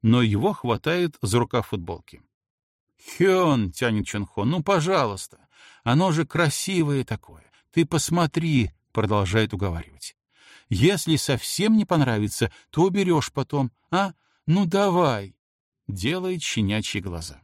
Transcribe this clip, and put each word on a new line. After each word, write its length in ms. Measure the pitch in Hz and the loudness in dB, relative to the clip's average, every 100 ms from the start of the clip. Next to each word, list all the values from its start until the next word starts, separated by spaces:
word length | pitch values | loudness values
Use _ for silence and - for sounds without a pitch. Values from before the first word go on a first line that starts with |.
но 200 | 113 123 | 4 4
его 300 | 117 101 180 | 4 2 0
хватает 640 | 202 123 107 - 175 175 143 | -2 -2 -2 0 -2 -2 -4
за 160 | 98 117 | -2 0
рукав 300 | 120 123 104 | 0 -2 -4
футболки. 540 | 104 85 87 - - _ _ _ _ _ _ _ _ - - | -8 -8 -12 -14 -20 _ _ _ _ _ _ _ _ -20 0
«Хен», — 540 | 185 185 175 135 101 | 2 4 4 2 0
тянет 340 | - 123 107 95 | -2 -2 0 -2
Чон 200 | 104 98 | -6 -8
Хо, — 180 | - 104 | -4 -2
«ну, 160 | 160 | -2
пожалуйста, 800 | 151 196 156 190 123 98 - - _ _ - - | 2 2 2 0 0 -4 -12 -20 _ _ -20 -10
оно 260 | - 131 185 | 0 2 2
же 160 | 156 156 | 0 -2
красивое 760 | 156 160 - - 190 151 143 | 0 0 0 -2 0 0 -2
такое! 400 | 123 107 - - _ _ _ | -4 -8 -10 -20 _ _ _
Ты 160 | - 165 | 0 2
посмотри», — 880 | 165 - 170 165 - 165 143 101 - _ | 0 0 0 0 0 0 2 0 -4 _
продолжает 640 | - 104 104 95 110 110 | -4 0 0 2 0 0
уговаривать. 600 | 98 98 82 73 - - _ _ _ _ - _ | -2 -4 -6 -10 -16 -20 _ _ _ _ -20 _
«Если 460 | 95 151 196 - 156 | 2 4 2 0 -2
совсем 600 | - 127 - - 208 220 | 0 -2 -2 -2 2 2
не 80 | |
понравится, 680 | 202 170 127 113 107 - 113 - _ | 2 2 2 2 -2 -2 -4 -4 _
то 120 | - | 0
уберешь 500 | 185 190 185 165 - | 2 2 2 0 0
потом, 380 | - 131 143 127 _ _ | -6 -4 -2 -4 _ _
а? 220 | 175 196 156 _ _ - | -2 -2 -6 _ _ 0
Ну, 180 | 175 | 2
давай», — 720 | 190 196 202 180 165 113 98 _ _ _ _ _ - | 2 2 2 2 2 0 -6 _ _ _ _ _ -12
делает 540 | 98 107 180 185 185 | -6 -4 -2 -4 -6
щенячьи 580 | - - 101 107 104 107 | -4 -2 0 -2 -4 -6
глаза. 400 | 92 85 82 73 | -6 -10 -12 -16